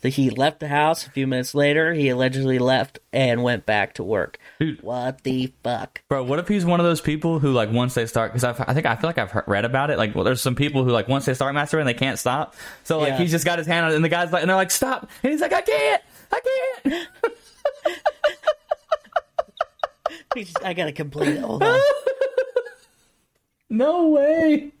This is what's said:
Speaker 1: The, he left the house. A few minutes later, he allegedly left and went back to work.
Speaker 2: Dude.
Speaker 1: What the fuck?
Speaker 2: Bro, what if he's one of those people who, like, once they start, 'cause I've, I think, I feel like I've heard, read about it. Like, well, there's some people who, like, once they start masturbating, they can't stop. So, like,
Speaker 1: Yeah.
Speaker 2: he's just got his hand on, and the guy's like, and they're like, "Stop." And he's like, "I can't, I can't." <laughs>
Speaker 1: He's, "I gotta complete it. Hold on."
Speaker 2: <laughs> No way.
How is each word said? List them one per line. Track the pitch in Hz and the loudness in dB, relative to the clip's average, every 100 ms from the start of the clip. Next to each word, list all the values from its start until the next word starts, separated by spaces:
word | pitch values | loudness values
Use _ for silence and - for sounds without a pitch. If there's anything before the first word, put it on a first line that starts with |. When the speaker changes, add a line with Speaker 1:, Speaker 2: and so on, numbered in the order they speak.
Speaker 1:
The, | 131 | -2
he | 135 131 | 0 0
left | 113 143 156 | 2 0 -2
the | 151 | -4
house. | 143 151 165 - | 0 2 0 -4
A | |
few | - 135 | -6 -2
minutes | 127 127 147 | -2 -2 0
later, | 143 147 160 | 2 2 0
he | 165 139 | 2 0
allegedly | 123 131 131 135 127 | 2 0 0 0 2
left | 123 131 - - _ | 2 2 0 -8 _
and | - 127 117 | 0 2 2
went | 123 117 - | 0 -2 0
back | 104 98 | 0 0
to | - | -4
work. | 92 107 - - - - | -2 -2 -2 -8 -20 -4
Speaker 2:
Dude. | 160 151 | -4 -4
Speaker 1:
What | - 123 127 131 | -8 -6 -6 -6
the | 135 131 127 _ | -4 -4 -4 _
fuck? | 123 120 - - _ | -6 -6 -8 -16 _
Speaker 2:
Bro, | 139 | -4
what | 127 147 | -2 -2
if | 175 | 0
he's | 208 | 0
one | 175 175 | 2 4
of | 170 | 2
those | 160 | 2
people | - 151 165 160 | -2 -2 0 0
who, | 139 | 2
like, | 127 107 | 2 2
once | 117 123 | 0 0
they | 123 113 | -2 -2
start, | 120 110 | -2 -2
'cause | 120 | 0
I've, | 123 120 | -2 -2
I | 127 | -2
think, | 135 151 | 0 0
I | |
feel | 110 160 | 0 -2
like | 165 | -2
I've | 104 | -2
heard, | - - | -4 0
read | 101 | 0
about | 117 131 143 | 0 0 0
it. | 143 | 0
Like, | 107 | 0
well, | 98 | 0
there's | 92 127 | 0 0
some | 135 | -2
people | 123 143 135 | 0 0 2
who, | 127 | 2
like, | 120 104 | 2 2
once | 135 135 | 0 0
they | |
start | 127 139 | -2 -2
masturbating, | 143 147 160 139 | -2 0 0 0
they | |
can't | 120 135 107 | 0 -2 0
stop. | 127 135 - - - - | -2 -2 -4 -10 -20 -18
So, | - 160 | -4 0
like, | 147 | 0
Speaker 1:
Yeah. | 135 | 0
Speaker 2:
he's | 175 | 0
just | 165 | 2
got | 170 170 | 0 -2
his | 156 | 0
hand | 170 165 | 0 2
on, | |
and | 156 | 2
the | 160 | 2
guy's | 170 170 | 2 2
like, | 175 | 2
and | 160 | 4
they're | 190 | 2
like, | 190 | 2
"Stop." | - 262 262 - - | 0 0 -2 -8 -4
And | 262 | -2
he's | 302 | 0
like, | 320 | 0
"I | 349 | 0
can't, | - 427 285 415 - - - | 2 2 2 0 -4 -20 -6
I | 453 508 523 523 494 | -4 -2 -2 -2 -2
can't." | 269 330 339 | -4 -4 -8
<laughs> | - 453 - - _ 587 571 605 - 605 - 587 - - 587 _ - _ 605 - 698 - - - - - _ - _ - 330 - | -4 -6 -6 -20 _ -6 -4 -6 -2 -6 -2 -4 -2 -4 -4 _ -10 _ -6 -4 -6 -6 -8 -8 -8 -8 _ -10 _ -10 -10 -8
Speaker 1:
He's, | 254 190 170 | -8 -4 -4
"I | 190 | -4
gotta | 175 156 | -4 -4
complete | 147 151 143 277 | -4 -8 -2 0
it. | 294 | 0
Hold | 233 - | -4 0
on." | 440 508 | 2 4
Speaker 2:
<laughs> | 554 571 - 523 523 - 523 - 480 - _ _ _ _ _ _ _ _ _ | 4 2 -2 -2 -2 -2 -2 -4 -6 -18 _ _ _ _ _ _ _ _ _
No | 220 277 349 330 | 0 2 2 4
way. | 302 285 320 320 302 294 _ | 4 4 4 4 2 0 _